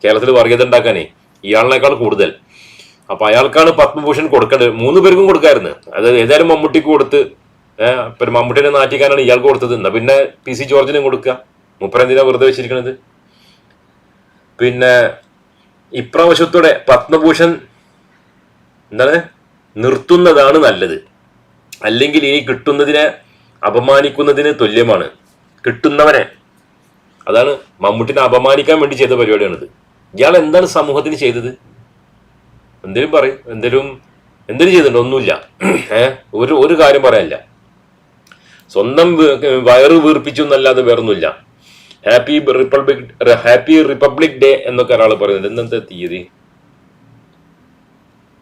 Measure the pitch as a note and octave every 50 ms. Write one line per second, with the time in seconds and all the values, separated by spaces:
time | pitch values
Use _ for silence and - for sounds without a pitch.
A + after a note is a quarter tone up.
0 | - G#2 A2 A2 B2 B2+ B2+ A#2+ A#2 A#2 A#2+ A#2+ B2+ B2 B2 A#2+ A2 A2+ G#2 F2
1 | D#2 - _ _ _ _ _ _ - G2 G#2+ A2 A#2 C3 C3 C3+ C3+ C#3 C#3 A#2
2 | A#2+ G#2 G2+ G2 F#2+ D#2+ - - _ _ _ _ - - - - - _ _ _
3 | _ - G2 F#2 A2 G#2+ A2 B2 C3+ C#3 - D#3 D#3+ E3 - D3+ C#3+ C#3 - D#3
4 | D3 D3 C#3+ A#2+ - - - A#2+ A2+ - C3+ B2+ A#2+ A#2+ A2 A2+ A#2 C3+ D#3+ F#3+
5 | F3+ F#3+ F#3 F#3 G3 F#3+ F3+ D3+ D3 D#3 C#3 A2+ F#2 D#2+ C#2+ - - - - F#2
6 | G#2+ A#2+ B2 A#2 A2+ A#2 D3 D#3 E3 E3 D#3+ D3+ D3+ D3 B2+ D#3+ D3+ D3+ D#3 C#3+
7 | C3+ A#2+ C#3 C#3+ C3 - - _ _ _ _ _ _ _ _ - A2 A#2+ B2+ B2+
8 | A2+ A#2 A#2 - B2 A#2 A#2 A#2+ A#2+ B2 A#2+ D3 C#3+ C#3+ C#3+ C#3+ C3+ C3 C#3 C3+
9 | C#3+ C#3 C#3 C#3 C3 A#2+ B2 B2 B2 C#3 C3+ B2+ B2 A#2+ A#2+ G#2+ F#2 F#2+ G2+ A#2
10 | A2+ B2+ C3+ C#3 C3+ - - _ - C3 B2+ A2 - B2+ C#3 C#3 C3+ C#3 D3 D3
11 | C#3 C3+ B2+ - - C3 B2+ B2+ - _ _ _ _ _ _ - G2 F#2+ - B2
12 | B2+ B2+ C3 C3+ C3+ C3 B2+ A#2+ C3 C3 C3 B2+ A#2+ A#2 C3 B2+ A#2+ B2+ B2+ -
13 | _ _ _ _ _ _ _ _ _ _ _ _ _ _ _ _ _ _ _ _
14 | _ _ _ _ _ _ _ _ _ _ _ - A#2+ B2 B2 B2 B2+ B2+ B2 B2
15 | A#2 - - - _ _ _ _ _ _ _ _ _ _ _ _ _ - - B2+
16 | A#2+ - - - E3+ F3 D#3+ - E3+ E3 - F3 D#3+ D#3 - - - - - -
17 | - - D#3+ D#3 D#3 E3 D#3 - E3 E3+ E3 - - _ _ _ _ _ _ _
18 | _ _ _ _ _ _ _ _ _ _ _ _ _ _ _ _ _ - G#2+ G#2+
19 | B2+ C#3 D#3 E3+ E3 - _ _ _ _ _ _ _ _ - G#2+ A#2 C3 C3+ B2+
20 | - - F3 F3 F3+ F3 D#3+ C#3+ C#3 C#3 C#3+ D#3 D3 A#2 G2 F2+ F#2 F2 D#2+ -
21 | - _ _ _ _ _ _ _ _ _ _ _ _ - - - - G#2+ A2 A#2
22 | D3 D3 D3 D#3 C#3+ C#3 C#3 D3 A#2+ B2+ B2+ B2 - D3+ C#3+ C#3+ C#3+ C#3+ D3+ D3
23 | D3+ - - - _ _ _ _ _ _ _ - - G#2 G2+ A#2+ A#2 C3+ C#3 C#3
24 | C#3 C#3 C#3 C#3+ D3 D3 - C3+ D3 D3+ D3 - B2+ G#2 G#2 A#2 A#2 A#2 G#2 F2+
25 | D#2 C#2 - _ _ _ _ _ _ _ _ _ - B2 A2+ A#2 - D#3 C#3+ D3
26 | D3+ D3+ C#3+ B2 F#2+ - - _ _ _ _ _ _ _ _ _ _ _ _ _
27 | _ _ _ _ - F#2 G2+ A#2 B2+ C#3+ C#3 C3 - _ _ - F#2+ G2+ G#2+ A2+
28 | A#2 C3+ C3 C3+ C3 A#2+ B2 B2 B2+ C3+ C#3 C#3+ C#3 D3+ D#3 D#3 D3 C#3+ C#3+ B2
29 | C3+ B2 B2+ A#2+ A#2 G#2+ G#2+ G2+ G2+ F#2+ F2 - - - _ _ _ _ _ _
30 | _ _ - G2 C3 D#3 F3 F3 D#3 D3+ D#3 F3+ F3+ F3 - E3 D3 D3 C#3 D3
31 | C#3+ D#3 D#3 C3 C#3 B2 A#2 A#2+ A#2 B2+ B2+ _ _ _ _ _ _ _ _ _
32 | _ _ _ _ _ _ _ _ _ _ _ _ _ _ _ _ - F#2+ F#2+ A#2
33 | C#3+ D#3 D#3 D3+ C3+ C3 C3 - - A#2+ A2+ A2 A2+ A#2+ A#2+ C3+ C#3 C#3 B2+ -
34 | _ _ _ _ _ _ _ _ _ - A2+ C3 E3 F#3+ F3+ F3 D3+ C3+ A#2 A#2+
35 | A#2+ B2+ C3+ C3 A#2+ F#2 D#2+ - - _ _ - - G2 - G#2+ - - G#2+ A2+
36 | B2 C3 C3 - _ - - C3 C#3 - D#3 C3+ C3+ D#3+ E3 D#3 D#3 C#3+ C#3 C#3
37 | C3 B2+ B2 G#2+ - D2+ C#2+ - - _ _ _ _ _ _ _ _ _ _ _
38 | _ _ _ _ _ _ - _ _ _ _ _ _ _ - G2 G#2 A#2+ C#3 D#3+
39 | E3+ F3+ E3+ D#3 D#3 D3 C#3 A#2+ D3 C#3+ B2+ B2+ B2 B2+ B2 B2+ C3+ D3 E3 E3
40 | D3 D3+ D#3 C#3 - D3 C3 D3 D3+ C#3+ C#3+ C#3 C3 C3 C3 C3 B2+ A#2+ A#2 A2+
41 | A2 A2 G2+ F2+ D#2 D#2 - - _ _ _ _ _ _ _ _ _ _ - _
42 | - G#2 A#2 B2 B2 D3 D3+ D3+ C#3 C3+ B2+ C3 C3 - C#3 C#3 C3+ C3+ C3+ B2
43 | B2 - - - - A#2+ A#2 A2+ - A#2+ B2 B2+ - D3+ D#3+ D#3+ D#3 - - C3
44 | C#3+ C3+ B2+ C#3+ D#3+ D#3 C3+ B2+ C3+ C3+ C3+ C3 - B2 B2 B2 B2 B2 B2 A2+
45 | A2+ A2 A2 F#2+ G#2 G2 G2 F#2+ F#2+ G2+ A2 A#2+ A#2 A2+ A#2 - - - F#2+ F2
46 | F2 E2+ F2 F#2 F2 - _ _ _ _ _ _ _ _ _ _ _ _ _ _
47 | _ _ _ _ _ _ _ _ _ _ _ _ _ _ _ _ _ _ _ _
48 | _ _ _ _ _ _ _ _